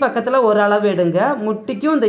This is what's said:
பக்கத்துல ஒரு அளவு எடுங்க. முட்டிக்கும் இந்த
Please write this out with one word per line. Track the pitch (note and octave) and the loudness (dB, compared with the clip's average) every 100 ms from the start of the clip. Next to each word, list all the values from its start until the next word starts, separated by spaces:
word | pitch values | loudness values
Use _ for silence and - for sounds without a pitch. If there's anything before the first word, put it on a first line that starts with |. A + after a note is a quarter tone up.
பக்கத்துல | C4+ A#3 A#3 C4+ A3+ | 0 -2 -2 2 2
ஒரு | G#3 G3+ | 2 2
அளவு | G#3 G#3 | 2 0
எடுங்க. | F3+ E3+ F3 A#3+ C4 G#3+ | 0 0 0 0 -2 -4
முட்டிக்கும் | G#3+ - G#3+ D4+ | -6 -6 -4 -2
இந்த | D4+ | 0